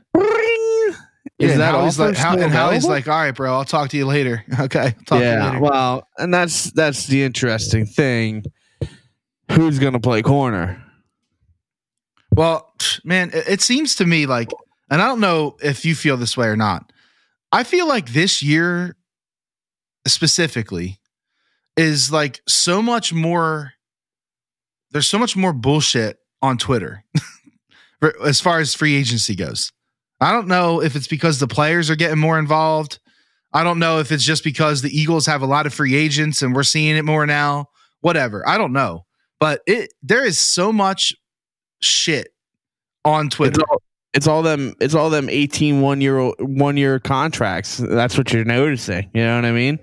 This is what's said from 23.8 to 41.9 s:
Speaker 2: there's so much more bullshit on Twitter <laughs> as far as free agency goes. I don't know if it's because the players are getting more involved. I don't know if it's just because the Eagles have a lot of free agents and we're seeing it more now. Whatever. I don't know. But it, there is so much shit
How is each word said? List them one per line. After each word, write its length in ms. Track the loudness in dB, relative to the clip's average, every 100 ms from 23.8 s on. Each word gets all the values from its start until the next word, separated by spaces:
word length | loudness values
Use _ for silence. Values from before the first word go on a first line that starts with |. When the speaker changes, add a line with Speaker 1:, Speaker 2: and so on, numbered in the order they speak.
| _ _ _ _ _ _ _ _ _ _ _
Speaker 2:
there's 160 | -4 0
so 120 | 0
much 160 | 0 0
more 180 | 0
bullshit 640 | 0 0 2 2 0 -4 -6 _ _
on 160 | -2 -2
Twitter 460 | -2 -2 -4 -12 -6 -6 -6 -10 _ _
<laughs> 640 | _ _ _ _ 0 0 0
as 160 | 0
far 180 | 2 0
as 140 | 0
free 220 | 0 0 0
agency 400 | 0 -2 -2 -4
goes. 360 | -6 -6 -8 -10 _ _ _ -2
I 120 | 0
don't 160 | 0 0
know 340 | 2 2 0
if 140 | 0 -2
it's 120 | -6
because 320 | -2 0 0
the 80 | -2
players 420 | 0 0 0 0
are 60 | 0
getting 220 | 0 2
more 220 | 2 0
involved. 600 | 0 0 2 0 -4 -12 _ _ _ _ _
I 100 | 0
don't 160 | 0 2
know 200 | 2 2
if 120 | 0
it's 120 | 0
just 200 | 0 -2
because 380 | -2 0 0 0
the 80 | -2
Eagles 380 | -2 0 0 0
have 140 | -2
a 40 | 0
lot 200 | 0 -2
of 60 |
free 220 | -2 0 2
agents 460 | 0 0 -2 -2
and 140 | 0 0
we're 80 |
seeing 340 | 0 2 2 0
it 80 | 0
more 200 | 0 0
now. 400 | 0 0 -2 -6 _ _ _
Whatever. 460 | 0 0 0 -2 -2
I 100 | 0
don't 160 | 0
know. 320 | 0 -2 -4 -14 _ _ _
But 220 | -2 0 0
it, 260 | -2 -2 _
there 240 | 0 2 2
is 140 | 0
so 320 | 0 0 0
much 400 | 2 0 0 -2 -4 _ _ _ _ _ _
shit 480 | -2